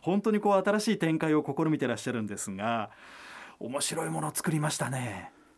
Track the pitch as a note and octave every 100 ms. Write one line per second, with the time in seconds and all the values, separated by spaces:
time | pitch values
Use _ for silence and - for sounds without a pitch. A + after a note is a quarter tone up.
0 | - G3+ A3 G#3 G#3 G3 F#3+ G#3 G#3 G3+
1 | E3+ D#3+ D#3+ D3+ D3 C#3 D#3+ D3+ B2 A2+
2 | - A#2+ G#2 G2 - F#2+ A2 A#2 G2+ -
3 | - - - - - - A3+ C4+ - D#3+
4 | D#3+ D#3+ D#3 - - D#3 D3+ - B2+ C3
5 | B2 F#2+ F#2 - -